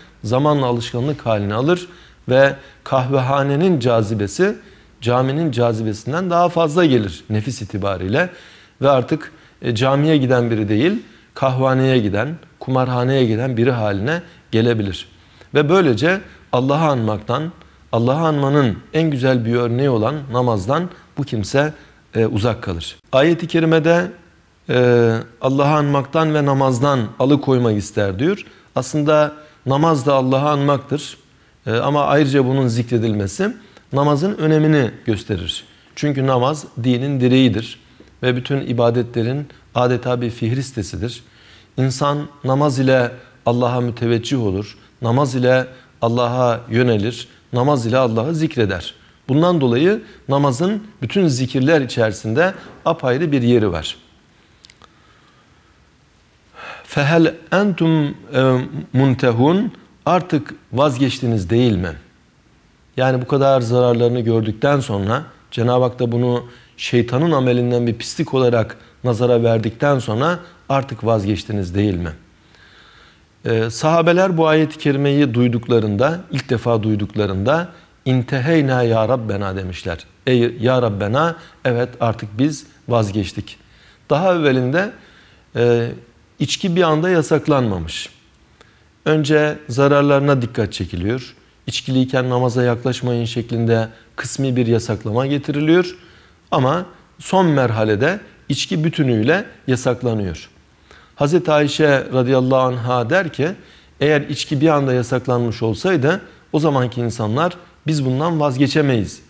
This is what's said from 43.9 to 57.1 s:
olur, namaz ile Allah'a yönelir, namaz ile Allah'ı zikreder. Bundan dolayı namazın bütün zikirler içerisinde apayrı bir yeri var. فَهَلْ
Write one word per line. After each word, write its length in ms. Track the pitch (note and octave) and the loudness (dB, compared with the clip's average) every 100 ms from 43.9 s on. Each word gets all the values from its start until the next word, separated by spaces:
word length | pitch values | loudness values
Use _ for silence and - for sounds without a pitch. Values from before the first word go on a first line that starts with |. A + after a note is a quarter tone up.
| A#2 A#2+ A#2 A2+ C3+ | -4 -2 0 0 -2
olur, 360 | G#2 F#2+ G2+ - - _ | -2 -4 -6 -14 -20 _
namaz 320 | A#2 B2+ C#3 | 0 0 0
ile 320 | B2+ B2 B2+ B2+ - - _ | 2 2 2 0 -10 -20 _
Allah'a 580 | A#2 A#2+ A#2+ B2+ B2 A2 A2 | -2 0 0 0 0 0 -2
yönelir, 580 | A2+ B2 G#2+ G#2+ - - - _ | 0 2 2 -2 -6 -14 -20 _
namaz 340 | B2 C3+ C#3+ A2+ | 0 0 0 0
ile 100 | C3 | 0
Allah'ı 380 | B2 A2+ C3+ | 2 0 -2
zikreder. 600 | D#3+ D#3 B2+ G2+ F2+ - - _ _ - | -2 -2 0 -2 -2 -10 -16 _ _ -2
Bundan 320 | C#3 F3 F3 | 2 2 2
dolayı 420 | B2+ A#2+ F3 A3 - - - | 2 2 2 0 -6 -14 -2
namazın 540 | C#3 C#3+ B2 F#3 G#3+ - - | 2 2 0 -2 -2 -8 -10
bütün 260 | A2+ G3 E3+ | -4 0 2
zikirler 520 | B2+ B2+ C3+ C3+ D#3+ | 0 -2 0 2 2
içerisinde 760 | B2 B2 A2 G2 A2 B2 F#3 F#3+ - - | 0 0 -2 -2 -2 0 0 -2 -14 -6
apayrı 480 | D#3+ E3 C3 B2+ E3 | -4 -2 -2 0 0
bir 100 | C#3 | 2
yeri 300 | A#2+ A#2+ G#2 | 4 4 2
var. 240 | E2 E2+ - _ _ _ _ _ _ - _ - _ _ _ _ _ _ _ _ _ _ _ _ _ _ _ _ - - - - | -2 -8 -12 _ _ _ _ _ _ -20 _ -20 _ _ _ _ _ _ _ _ _ _ _ _ _ _ _ _ -20 -20 -18 -6
فَهَلْ 460 | D3+ C#3+ | -2 2